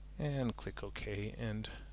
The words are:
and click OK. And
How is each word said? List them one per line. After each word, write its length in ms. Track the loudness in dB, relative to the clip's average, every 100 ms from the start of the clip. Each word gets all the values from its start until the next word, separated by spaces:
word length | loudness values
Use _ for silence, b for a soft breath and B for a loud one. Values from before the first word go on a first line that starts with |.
| -10 0
and 380 | 2 4 4 2
click 260 | -4 -4
OK. 520 | -4 -2 0 2 0 0
And 300 | 0 0 -2 B B